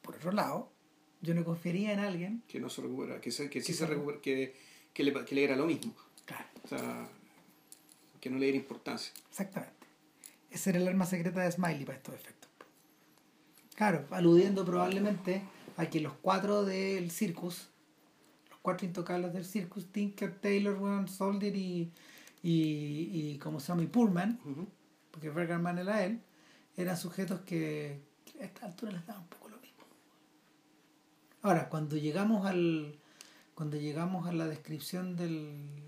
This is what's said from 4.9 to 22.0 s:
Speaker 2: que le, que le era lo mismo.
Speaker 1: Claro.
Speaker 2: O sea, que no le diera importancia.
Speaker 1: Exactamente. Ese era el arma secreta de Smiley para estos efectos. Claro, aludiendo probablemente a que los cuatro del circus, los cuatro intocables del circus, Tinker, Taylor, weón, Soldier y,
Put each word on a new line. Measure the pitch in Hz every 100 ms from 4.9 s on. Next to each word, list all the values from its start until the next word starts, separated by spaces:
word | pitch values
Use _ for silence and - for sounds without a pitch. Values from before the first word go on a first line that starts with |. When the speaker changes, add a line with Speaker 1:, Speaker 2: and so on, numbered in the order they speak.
Speaker 2:
que | -
le, | 139 127 120
que | 135
le |
era | 139 131
lo | 160
mismo. | 143 - - - - -
Speaker 1:
Claro. | - - -
Speaker 2:
O | -
sea, | 135 123 120 117 - - - - - _ - - - - -
que | 131
no | 131
le | 135
diera | 135
importancia. | 135 120 - 117 - - -
Speaker 1:
Exactamente. | - 196 127 - - - _ _ _ - - _
Ese | - 196
era | 175
el | 185
arma | 190 180
secreta | 180 170 180
de | 180
Smiley | 175 175 147 135
para | -
estos | - 131
efectos. | - - - _ - _ _ _ _ _ _ _ _ - - -
Claro, | 208 160 -
aludiendo | 185 170 170 196 196
probablemente | 175 180 180 190 208 185 185 190 - - - -
a | 160
que | 160
los | 151
cuatro | - 185 190 202 208
del | 196 190 190 190 175
circus, | - 208 170 175 175 - _ _ _ _ _ - _ -
los | -
cuatro | 190 180 185
intocables | 180 170 180 180
del | 180 180
circus, | 214 175 202 175
Tinker, | 208 202 - 202 -
Taylor, | 202 202 202 196
weón, | 196 202 190
Soldier | - 196 202 202 196
y, | 185 175 170 -